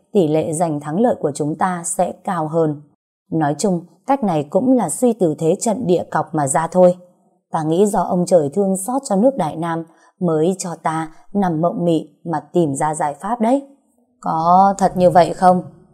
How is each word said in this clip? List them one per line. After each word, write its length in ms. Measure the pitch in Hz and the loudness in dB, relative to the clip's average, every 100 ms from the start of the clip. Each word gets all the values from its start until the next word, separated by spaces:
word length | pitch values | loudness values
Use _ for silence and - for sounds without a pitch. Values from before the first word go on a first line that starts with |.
| _ | _
tỷ 140 | 208 151 | 0 2
lệ 260 | 156 160 | 0 -2
giành 260 | 156 170 147 | 0 0 -2
thắng 200 | 147 170 | -4 0
lợi 160 | 240 - | 0 0
của 120 | 156 139 | -4 -4
chúng 200 | 147 160 | -4 -2
ta 240 | 190 175 170 | -4 -4 -6
sẽ 260 | - 170 | -4 -4
cao 360 | - - 175 156 | -4 -6 -4 -2
hơn. 340 | 165 160 147 - _ _ _ _ | 0 0 -2 -12 _ _ _ _
Nói 240 | 160 147 147 | -2 -2 0
chung, 240 | 208 170 175 _ - | -2 -2 -6 _ -4
cách 160 | 277 | -2
này 240 | 208 156 143 | 0 -2 -2
cũng 220 | 190 247 | 0 2
là 180 | 254 170 | 2 0
suy 240 | - 247 | 0 0
từ 220 | 220 170 147 | 2 0 0
thế 160 | 160 190 | 0 0
trận 280 | 233 196 165 | -2 -2 0
địa 160 | 175 - | 0 0
cọc 140 | 160 151 160 | -4 -4 -4
mà 120 | 139 | -2
ra 200 | 160 165 | -2 0
thôi. 280 | 185 180 180 - _ _ _ _ | 4 4 4 -8 _ _ _ _
Ta 100 | 165 | -6
nghĩ 220 | 156 170 208 | -2 2 2
do 160 | 202 | 0
ông 240 | 185 185 175 | -2 -2 2
trời 240 | 180 143 | 2 2
thương 240 | 196 196 190 | 0 -2 -2
xót 240 | 254 262 269 | -4 -6 -2
cho 100 | 190 | 2
nước 200 | 262 226 | 2 0
Đại 180 | 156 160 | -4 -6
Nam 300 | 170 165 160 _ _ _ | -6 -6 -8 _ _ _
mới 360 | 180 156 170 185 | -2 0 0 -2
cho 160 | 180 156 | -8 -8
ta 280 | 165 160 160 - - | -6 -6 -8 -12 -8
nằm 280 | 202 185 156 | -4 -2 -2
mộng 240 | 170 - 170 | -2 -2 -2
mị 240 | 160 - _ 170 | -2 -4 _ -8
mà 80 | 151 - | -8 -4
tìm 220 | 175 156 139 | -2 0 -2
ra 200 | 151 156 | -4 -2
giải 200 | 151 143 | -6 -6
pháp 200 | 202 240 | -8 -2
đấy. 260 | 220 277 277 _ _ _ _ _ | 0 0 -2 _ _ _ _ _
Có 520 | 180 165 165 185 196 196 | -6 -2 4 4 4 2
thật 200 | 185 185 | 0 4
như 120 | 180 | 4
vậy 240 | 175 165 | 6 4
không? 300 | - 185 180 180 - _ | 4 2 2 -2 -16 _